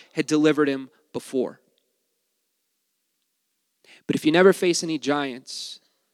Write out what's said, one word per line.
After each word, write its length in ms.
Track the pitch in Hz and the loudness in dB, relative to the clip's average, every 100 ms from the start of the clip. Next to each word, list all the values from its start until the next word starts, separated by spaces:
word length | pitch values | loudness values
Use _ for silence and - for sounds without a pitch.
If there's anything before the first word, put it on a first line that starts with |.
| - | -12
had 120 | 160 143 | -8 -2
delivered 440 | 151 151 147 139 | 2 2 2 0
him 180 | 135 131 _ _ | -2 -10 _ _
before. 480 | 123 - 135 113 113 _ _ _ _ _ _ _ _ _ _ _ _ _ _ _ _ _ _ _ _ _ _ _ - - | -14 -6 -4 -4 -8 _ _ _ _ _ _ _ _ _ _ _ _ _ _ _ _ _ _ _ _ _ _ _ -20 -6
But 100 | - | -2
if 80 | |
you 80 | 156 | 2
never 220 | 170 190 | 6 6
face 280 | 180 180 165 | 4 0 -2
any 140 | 165 156 | -4 -6
giants, 840 | 127 147 139 127 - - - - _ _ _ | -4 -4 -4 -10 -14 -14 -14 -16 _ _ _